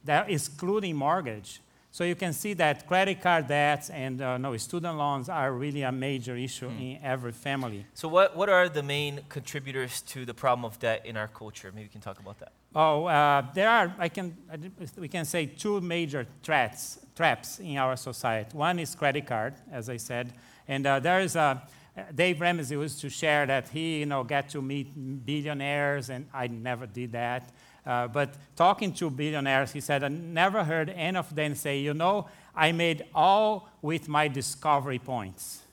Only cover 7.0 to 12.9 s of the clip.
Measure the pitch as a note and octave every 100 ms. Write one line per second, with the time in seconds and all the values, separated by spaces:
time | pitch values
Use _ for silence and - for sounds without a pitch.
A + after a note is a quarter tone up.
7 | C#3+ C3 B2 A2+ C#3+ C#3 B2+ G#2 G#2 -
8 | D#3+ E3+ F#3+ E3+ G3+ F#3 F3+ D3+ C#3 C#3+
9 | D3 C#3+ - D3 B2 D3 C3+ C3 B2+ -
10 | - C3+ B2 A#2 C3+ B2 A#2+ A2 A#2+ A2+
11 | - A2 G#2+ - G#2+ - F#2+ G2+ G#2 G#2
12 | G#2 G2 G2 G#2 - _ _ D#3 D#3